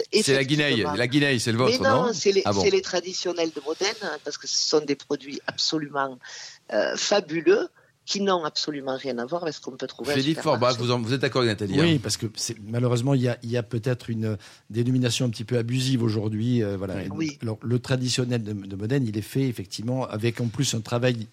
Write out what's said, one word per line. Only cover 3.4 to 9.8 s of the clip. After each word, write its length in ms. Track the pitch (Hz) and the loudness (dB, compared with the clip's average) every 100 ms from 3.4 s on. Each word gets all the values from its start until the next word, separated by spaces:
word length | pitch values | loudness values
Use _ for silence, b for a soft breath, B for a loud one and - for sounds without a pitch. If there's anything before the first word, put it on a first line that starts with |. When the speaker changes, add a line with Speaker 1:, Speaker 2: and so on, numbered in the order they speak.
| 160 | -2
Speaker 2:
de 80 | 156 | -2
Modène, 300 | 139 160 175 226 190 151 | -6 -2 -2 -2 -6 -6
parce 120 | 147 - | -8 -10
que 100 | 139 | -4
ce 220 | - - | -2 2
sont 160 | 156 | 2
des 120 | 143 139 | 2 -4
produits 440 | - 143 139 135 - | -2 -6 -6 -10 -8
absolument, 720 | - - 156 147 143 139 131 B B B B - | -4 -2 -2 -4 -2 -4 -4 B B B B -4
euh, 220 | 107 73 - | 0 0 0
fabuleux, 720 | - 208 160 165 156 - 359 _ b _ - | 2 0 0 0 4 4 2 _ b _ -6
qui 120 | 202 | -2
n'ont 240 | 196 180 | 0 0
absolument 520 | 151 - - 147 135 131 | 0 -4 -6 -6 -4 -4
rien 220 | 135 120 | -4 -4
à 60 | 120 | -4
voir 160 | 170 | -4
avec 100 | 170 | -4
ce 80 | 143 | -8
qu'on 120 | - | -10
peut 160 | 131 | -10